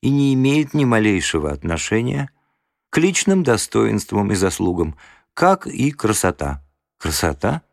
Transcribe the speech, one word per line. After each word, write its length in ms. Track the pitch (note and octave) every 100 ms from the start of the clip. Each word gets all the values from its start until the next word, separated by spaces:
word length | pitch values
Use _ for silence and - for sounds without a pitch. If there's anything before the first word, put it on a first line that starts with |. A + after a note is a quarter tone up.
и 80 | C3
не 240 | C#3+ C#3
имеет 400 | C3 C3 D3 C#3+
ни 120 | D3+ C3+
малейшего 640 | A#2 G#2+ G2 - D#2+ D2+
отношения 760 | D2 E2+ E2 - A2 A#2+ C#3 C#3 _ _ _ _ _ _
к 80 | -
личным 440 | F3 F3+ - G3
достоинствам 880 | D3 A2+ - A#2+ A2+ G#2+ - G2+ G2+
и 40 | G2+
заслугам, 600 | F#2+ - F2+ E2+ D#2+ D#2+ - - _
как 340 | - F3+ F#3+ -
и 240 | - C3+
красота». 680 | C#3+ G#2+ A2 F#2 - D2 C#2+ - _ _ _
«Красота? 640 | D#2+ D2+ E2+ C#2+ G#2+ D#3 _